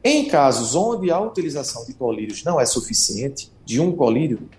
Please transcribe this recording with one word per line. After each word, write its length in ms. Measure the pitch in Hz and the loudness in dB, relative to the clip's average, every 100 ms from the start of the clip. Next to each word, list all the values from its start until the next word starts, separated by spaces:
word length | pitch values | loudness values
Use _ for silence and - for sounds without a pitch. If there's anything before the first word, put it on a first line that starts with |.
Em 240 | 247 302 - | 4 2 2
casos 480 | 160 139 117 113 | 4 4 4 0
onde 360 | 147 220 226 185 | 0 0 0 0
a 100 | 170 | 0
utilização 640 | 220 202 160 143 131 117 | -2 -4 -4 -4 -8 -10
de 100 | 117 | -14
colírios 500 | - 123 110 107 101 | -6 -4 -4 -6 -6
não 160 | - 160 | 0 2
é 60 | 123 | 2
suficiente, 840 | 120 - 117 - 104 139 135 - - | 0 -2 -2 -2 -2 -6 -8 -16 -18
de 160 | - 117 | -4 0
um 120 | 175 | 2
colírio, 560 | 170 123 113 156 113 - | 2 2 2 0 -2 -8